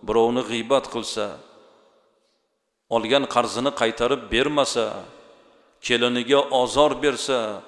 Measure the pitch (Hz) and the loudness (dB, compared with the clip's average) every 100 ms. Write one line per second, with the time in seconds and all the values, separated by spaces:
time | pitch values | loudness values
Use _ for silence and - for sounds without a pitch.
0 | - 110 117 123 113 117 113 135 - 117 | 0 2 4 2 -2 -6 0 0 0 -8
1 | 107 - 104 73 - - - _ _ _ | -8 -6 -6 -8 -20 -20 -20 _ _ _
2 | _ _ _ _ _ _ _ _ _ 113 | _ _ _ _ _ _ _ _ _ -2
3 | 107 139 135 120 117 104 135 139 113 113 | 2 0 2 0 0 -2 -4 0 -2 0
4 | 120 135 113 113 139 147 131 120 110 101 | -2 -2 -2 0 0 0 0 0 -4 -6
5 | 95 - - - _ _ _ _ - 120 | -14 -20 -20 -20 _ _ _ _ -2 2
6 | 120 123 120 139 139 131 123 120 147 131 | 2 0 2 2 2 0 0 4 2 4
7 | 143 123 - 127 110 101 | -2 -2 -2 -2 -2 -8